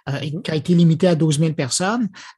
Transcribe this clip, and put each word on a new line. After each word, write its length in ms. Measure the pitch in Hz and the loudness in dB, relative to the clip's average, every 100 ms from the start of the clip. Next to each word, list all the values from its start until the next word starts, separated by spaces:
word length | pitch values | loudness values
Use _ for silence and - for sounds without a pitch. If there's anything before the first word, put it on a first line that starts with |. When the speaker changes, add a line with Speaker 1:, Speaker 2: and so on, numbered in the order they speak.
| - | -8
Speaker 1:
euh, 80 | 135 | -6
et 100 | 151 | -6
Speaker 2:
Mhm. 120 | 156 | -8
Speaker 1:
qui 80 | - | -4
a 60 | 156 | -4
été 180 | - | 0
limité 340 | 175 170 160 185 | 4 4 4 2
à 60 | |
douze 240 | 165 156 143 | 2 2 2
mille 160 | 160 | 0
personnes. 560 | 156 131 - 185 240 220 - - | -2 -4 -2 -2 -2 -4 -6 -20